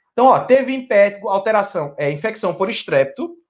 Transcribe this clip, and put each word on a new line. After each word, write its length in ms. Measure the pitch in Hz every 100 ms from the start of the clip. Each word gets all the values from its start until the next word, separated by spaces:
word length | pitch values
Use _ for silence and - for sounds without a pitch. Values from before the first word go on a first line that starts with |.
| _
Então, 140 | - 254
ó, 140 | 185
teve 320 | - 262 254
impétigo, 560 | 262 254 208 202 202 208
alteração, 680 | 196 214 214 196 175 147 -
é, 120 | 147
infecção 440 | 147 220 220 185
por 160 | 165 190
estrepto 640 | - - 143 135 - 339 - _